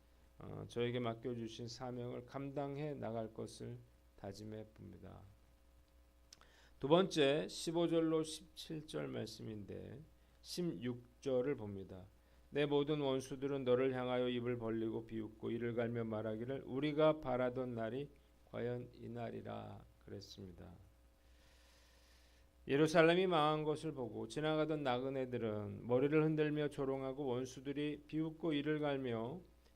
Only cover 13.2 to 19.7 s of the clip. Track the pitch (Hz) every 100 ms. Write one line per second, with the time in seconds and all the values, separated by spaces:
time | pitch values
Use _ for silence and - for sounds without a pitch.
13.2 | 131 135 139 139 127 123 135 127 123 123
14.2 | 123 123 120 123 113 113 110 113 113 110
15.2 | 110 - 113 113 117 117 117 117 113 107
16.2 | 110 110 120 135 - 127 151 147 156 151
17.2 | 139 123 127 123 127 117 113 123 151 -
18.2 | - - - 113 117 123 123 120 113 117
19.2 | 113 110 107 107 107